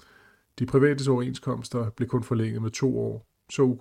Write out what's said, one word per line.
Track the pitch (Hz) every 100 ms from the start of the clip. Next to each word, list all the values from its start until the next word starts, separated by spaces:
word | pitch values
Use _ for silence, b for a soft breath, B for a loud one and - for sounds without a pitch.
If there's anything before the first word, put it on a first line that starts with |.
| b b b b b -
De | 123
privates | 139 143 143 139
overenskomster | 123 123 127 - 123 117 123 113
blev | - 117
kun | 127
forlænget | 113 113 113 113
med | 110
to | - 135 120
år, | 113 110 - _ -
så | -
U | 131 120